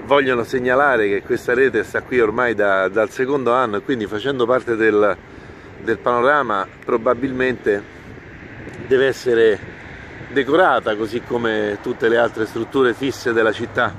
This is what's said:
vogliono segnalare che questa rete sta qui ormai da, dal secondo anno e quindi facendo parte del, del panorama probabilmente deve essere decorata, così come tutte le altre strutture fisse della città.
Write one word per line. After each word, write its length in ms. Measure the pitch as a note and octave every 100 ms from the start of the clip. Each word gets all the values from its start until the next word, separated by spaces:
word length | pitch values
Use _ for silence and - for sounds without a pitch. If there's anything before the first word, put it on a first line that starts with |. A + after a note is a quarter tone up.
| G#2
vogliono 380 | C#3+ C3 B2
segnalare 640 | A2 C3 B2+ B2+ C#3+ A#2+ G2+
che 140 | G2
questa 300 | - A#2+ -
rete 300 | B2 C3+ A2
sta 200 | F#2+ A2+
qui 180 | - B2+
ormai 340 | A2 A#2 B2
da, 340 | G#2+ G2+ F#2+ F#2+
dal 220 | G2+ G#2
secondo 420 | - C3 C#3+ A#2
anno 240 | B2 A#2+ G2+
e 60 |
quindi 240 | - B2+ G2
facendo 400 | G#2+ C3 C3 A#2
parte 300 | B2+ A#2+ A2
del, 400 | A2 G#2 G#2 F2 - - - - - -
del 160 | A2 A2
panorama 680 | - A#2+ B2+ D3 B2 G2+ F#2+ -
probabilmente 1120 | - A#2+ A#2+ A#2+ C3 B2+ B2+ A#2+ A2+ G2+ G#2 - - - - - - - - - -
deve 200 | B2+ C3+
essere 680 | - B2+ A2+ A2+ G2 - - - - - - -
decorata, 640 | C#3+ B2 E3+ F3+ A#2+ A2+ G#2
così 260 | G#2+ A#2
come 560 | - A#2+ A#2 G#2+ G#2 G#2
tutte 260 | B2+ A#2+ A2+
le 100 | A#2
altre 280 | A2+ A2 A2
strutture 480 | A#2 A2+ C#3 B2+
fisse 380 | G#2+ C3+ - B2
della 200 | A2+ A2
città. 420 | G#2 A#2 B2+ A2+